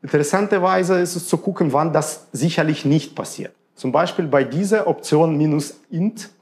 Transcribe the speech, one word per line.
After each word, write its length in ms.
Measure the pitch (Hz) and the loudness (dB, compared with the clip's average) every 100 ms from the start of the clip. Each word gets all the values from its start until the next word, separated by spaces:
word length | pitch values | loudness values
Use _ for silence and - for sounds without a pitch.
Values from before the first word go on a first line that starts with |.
Interessanterweise 960 | 139 147 147 190 202 202 185 185 180 185 | 0 0 2 0 2 2 2 2 2 2
ist 160 | 175 175 | 0 -4
es 140 | - | -2
zu 80 | 160 | -2
gucken, 340 | - 180 165 | -2 0 0
wann 220 | 139 165 | 2 2
das 340 | 156 147 - _ | 0 -2 -8 _
sicherlich 500 | - 165 165 156 156 | -2 -2 0 0 0
nicht 320 | 139 151 - - | 2 0 0 -12
passiert. 380 | 92 - 98 _ _ _ | -12 -10 -14 _ _ _
Zum 180 | 131 | -2
Beispiel 320 | 135 175 - 165 | 0 0 -2 0
bei 180 | 139 | 2
dieser 420 | 123 139 196 214 190 | 2 -2 0 0 0
Option 520 | 151 - 151 160 147 | -2 0 2 2 2
minus 420 | 156 151 143 - _ | 2 0 -4 -12 _
int 400 | 165 196 - - _ | -4 -4 -4 -18 _